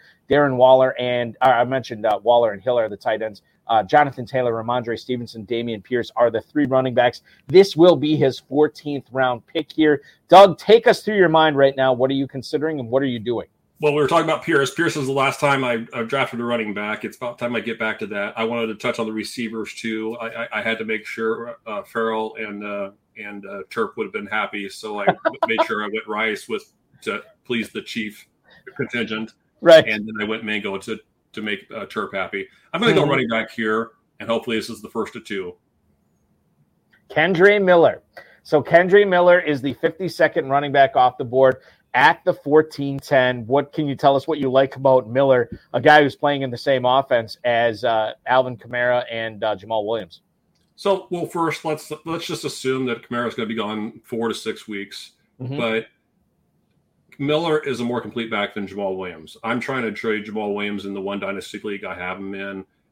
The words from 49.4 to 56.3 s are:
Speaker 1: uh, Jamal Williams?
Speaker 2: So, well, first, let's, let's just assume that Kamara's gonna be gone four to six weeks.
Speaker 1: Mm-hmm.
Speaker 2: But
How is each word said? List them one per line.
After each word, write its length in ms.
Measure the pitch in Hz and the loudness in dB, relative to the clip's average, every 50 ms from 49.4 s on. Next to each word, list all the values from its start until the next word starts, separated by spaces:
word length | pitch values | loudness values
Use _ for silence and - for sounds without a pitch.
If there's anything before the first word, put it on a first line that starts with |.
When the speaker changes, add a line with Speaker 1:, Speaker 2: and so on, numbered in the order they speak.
| 113 | -4
Speaker 1:
uh, 120 | 110 107 | -4 -4
Jamal 320 | 92 101 110 113 110 104 104 | -4 -6 -6 -4 -4 -2 -4
Williams? 340 | 117 110 95 85 - _ _ _ _ _ _ _ _ _ _ _ _ | -4 -6 -6 -10 -18 _ _ _ _ _ _ _ _ _ _ _ _
Speaker 2:
So, 320 | _ - 202 196 185 - - | _ -2 -2 -2 -2 -2 -6
well, 160 | 185 175 156 | -6 -6 -6
first, 400 | - - 175 165 160 147 - - | -6 -4 -2 -2 -2 -4 -4 -6
let's, 260 | 165 156 147 - - 151 - _ | -6 -6 -6 -8 -12 -14 -12 _
let's 200 | 165 165 165 165 | -8 -8 -8 -6
just 200 | - 160 - - | -8 -8 -8 -8
assume 400 | 139 - - - 131 131 131 131 | -10 -10 -6 -4 -4 -2 -2 -2
that 220 | 123 117 117 - - | -4 -6 -6 -8 -8
Kamara's 280 | 120 120 120 113 - | -6 -4 -4 -4 -4
gonna 120 | - 113 107 | -6 -8 -6
be 80 | 113 | -6
gone 440 | 113 104 104 107 107 104 113 - - _ | -6 -6 -6 -6 -6 -8 -8 -10 -14 _
four 260 | - 123 113 117 113 | -10 -6 -4 -4 -4
to 40 | 104 | -4
six 340 | - - 113 104 - - - | -6 -6 -8 -8 -8 -12 -12
weeks. 460 | 107 98 98 98 - - - - _ _ _ _ _ _ | -10 -10 -10 -12 -14 -18 -20 -20 _ _ _ _ _ _
Speaker 1:
Mm-hmm. 160 | 127 123 135 143 | -12 -10 -6 -6
Speaker 2:
But 300 | 120 113 113 113 113 - _ _ _ _ _ _ _ _ | -4 -2 -4 -4 -6 -8 _ _ _ _ _ _ _ _